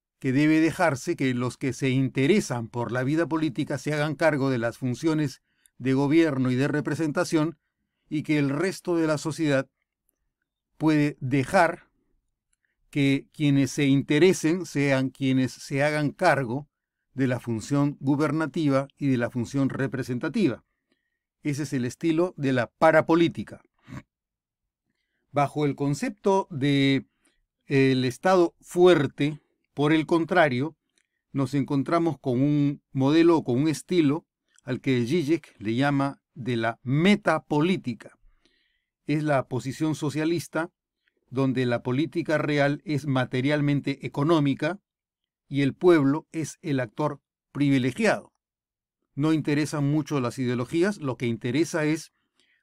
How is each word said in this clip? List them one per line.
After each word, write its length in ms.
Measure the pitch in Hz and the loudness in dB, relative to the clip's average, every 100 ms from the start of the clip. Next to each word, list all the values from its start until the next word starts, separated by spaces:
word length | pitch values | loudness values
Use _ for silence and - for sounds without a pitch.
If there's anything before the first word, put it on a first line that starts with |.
| _ _ | _ _
que 140 | 139 | -2
debe 280 | 127 151 156 | 2 4 4
dejarse 540 | 160 156 170 135 - | 2 2 0 0 -6
que 180 | 165 135 | -2 -2
los 220 | 123 123 - | -2 -4 -4
que 160 | 139 | -6
se 180 | 117 135 | -4 -2
interesan 800 | 131 135 135 139 208 202 120 113 | 0 -2 0 2 2 0 -6 -6
por 220 | 120 113 | -8 -6
la 140 | 123 | -4
vida 220 | 131 156 160 | -2 -2 -2
política 520 | 160 156 - 143 143 | -2 -4 -4 -6 -6
se 140 | 147 | -4
hagan 220 | 151 151 | -4 -4
cargo 360 | 143 160 151 135 | 0 0 2 0
de 80 | 127 | -2
las 200 | 117 - | -4 -4
funciones 640 | 131 120 160 156 147 - _ _ _ _ | -6 -2 -2 0 -2 -6 _ _ _ _
de 160 | 123 | -2
gobierno 560 | 131 143 165 165 135 127 | 0 2 2 2 0 0
y 60 | 127 | 0
de 120 | 143 | 0
representación 880 | 151 165 156 160 160 170 160 156 - _ _ _ _ _ | -2 -4 -4 -2 -2 0 0 0 -4 _ _ _ _ _
y 140 | 156 | -6
que 160 | - 151 | 0 0
el 100 | 139 | 0
resto 480 | 143 185 - - 170 | 0 -4 -4 -2 0
de 100 | 160 | 0
la 120 | 147 | -2
sociedad 500 | 160 147 156 135 131 _ _ _ _ _ _ _ _ _ _ _ | -4 -2 0 0 -2 _ _ _ _ _ _ _ _ _ _ _
puede 400 | 156 151 147 - | 2 2 2 -2
dejar 680 | 131 139 127 190 170 - _ _ _ _ _ _ _ _ _ _ _ | -2 -2 2 2 2 0 _ _ _ _ _ _ _ _ _ _ _
que 360 | 151 139 135 - | 0 2 0 -4
quienes 380 | - 147 139 135 | -2 2 2 2
se 160 | - 143 | 0 2
interesen 800 | 139 123 151 185 175 156 185 165 | 2 2 4 4 4 0 -2 -4
sean 440 | 147 143 131 131 | -2 0 0 -2
quienes 420 | - 135 131 127 | -2 0 0 0
se 300 | - - 139 | -6 -8 -2
hagan 280 | 147 151 147 | -2 0 -4
cargo 580 | - 180 139 120 131 147 _ _ _ _ | 0 2 2 -2 -6 -10 _ _ _ _
de 120 | 127 131 | -4 -2
la 140 | 123 | -2
función 560 | - 113 - 143 143 139 | -4 -6 -2 0 0 -2
gubernativa 880 | 135 143 151 156 156 175 147 135 139 _ | -2 0 0 -2 -2 0 0 0 -2 _
y 120 | 143 | -2
de 100 | 123 | 0
la 120 | 117 | -2
función 380 | 123 110 139 135 | -4 -4 -2 -2
representativa. 960 | - 135 120 131 123 - 240 160 110 _ _ _ _ _ _ _ _ | -2 -4 -6 -6 -6 -4 0 0 0 _ _ _ _ _ _ _ _
Ese 220 | 147 139 | -6 -6
es 80 | 147 | -4
el 120 | 139 | -4
estilo 500 | 120 - 165 160 180 - | -4 -4 -2 0 -2 -2
de 160 | 139 | -2
la 160 | 127 110 | 0 -2
parapolítica. 960 | _ 160 156 135 165 165 110 98 - _ _ - - - _ _ _ _ _ _ _ _ _ _ _ _ | _ 4 4 4 2 2 -2 -12 -16 _ _ -20 -20 -20 _ _ _ _ _ _ _ _ _ _ _ _
Bajo 360 | 135 139 151 147 | -2 -2 0 -2
el 80 | |
concepto 720 | 135 143 143 254 - 196 196 - | -2 -4 -2 -4 -2 0 0 -2
de 560 | 143 143 143 139 135 - _ _ _ _ _ - | -4 0 2 2 2 -2 _ _ _ _ _ -2
el 380 | 139 135 127 | 2 4 2
Estado 500 | 127 - 185 190 170 - | -2 -2 2 4 2 -2
fuerte, 800 | - 175 180 160 135 - 147 151 _ _ _ | -8 4 6 6 2 -2 -4 -4 _ _ _
por 180 | - 147 | -2 2
el 140 | 160 151 | 2 2
contrario, 720 | 165 165 180 156 123 151 - _ _ _ _ _ | 0 2 2 2 2 -4 -10 _ _ _ _ _
nos 220 | 139 131 | -4 -2
encontramos 640 | 143 120 143 131 170 165 143 | -2 0 -2 0 0 0 -2
con 220 | 135 123 | -2 0
un 420 | 143 147 143 147 _ | 2 2 0 -2 _
modelo 440 | 135 135 160 170 160 | -2 2 4 4 4
o 80 | |
con 160 | - 123 | 2 0
un 80 | 156 | 0
estilo 580 | 143 - 180 147 160 - _ _ _ | -2 -2 2 2 0 -6 _ _ _
al 160 | - 131 | -8 -6
que 240 | 139 127 | -2 0
Zizek 500 | 117 175 143 160 - _ | 0 -2 0 -4 -4 _
le 160 | 101 | -6
llama 480 | 117 143 139 139 - _ | -2 0 0 -2 -6 _
de 220 | - 120 117 | -12 -6 -2
la 240 | 113 113 | -2 -4
metapolítica. 1400 | 127 143 185 202 - 160 - 147 170 190 127 107 - _ _ _ _ _ _ _ _ _ - | -4 0 2 2 0 -2 -2 0 0 0 -4 -10 -14 _ _ _ _ _ _ _ _ _ -4
Es 160 | 151 | -2
la 240 | 151 139 - | 0 0 0
posición 460 | 127 131 120 156 | -6 -6 -4 -4
socialista 760 | 151 151 139 160 170 - 160 170 _ _ _ _ _ _ | -2 -4 -2 -2 -2 -4 -6 -6 _ _ _ _ _ _
donde 360 | 123 135 127 123 | -2 -2 0 -2
la 160 | 120 | -2
política 560 | 127 127 160 165 160 151 | -2 -2 -2 -4 -2 -2
real 420 | 151 147 143 147 | 0 0 0 -2
es 220 | - 147 147 | -4 -4 -2
materialmente 1000 | 131 123 127 135 151 143 143 139 139 120 | -2 -2 -2 0 0 0 0 -2 -6 -8
económica 760 | - 147 165 143 127 151 196 _ _ _ _ _ _ _ | -2 2 2 2 0 -4 -6 _ _ _ _ _ _ _
y 140 | 139 | -2
el 120 | 139 | -2
pueblo 520 | 123 180 170 135 151 - | 2 4 6 4 0 -4
es 260 | 160 151 - | -8 -8 -10
el 180 | 165 135 | -4 -4
actor 400 | 120 - 151 147 _ _ _ | -4 -4 -6 -6 _ _ _
privilegiado. 800 | 135 143 135 131 127 214 117 - _ _ _ _ _ _ _ _ | -2 2 2 0 0 0 -2 -6 _ _ _ _ _ _ _ _
No 180 | - 151 | -4 0
interesan 580 | 160 156 147 147 151 139 | 0 0 -2 -2 -2 0
mucho 300 | 151 151 143 | -2 -2 -4
las 180 | 120 135 | -4 -4
ideologías, 600 | 123 120 123 165 190 202 | -4 -2 -4 0 -2 -2
lo 180 | 143 120 | -8 -4
que 100 | 120 | -4
interesa 580 | 113 123 131 160 170 | -4 -4 -2 -2 -2
es 280 | 151 156 - _ _ _ _ _ | -2 -2 -6 _ _ _ _ _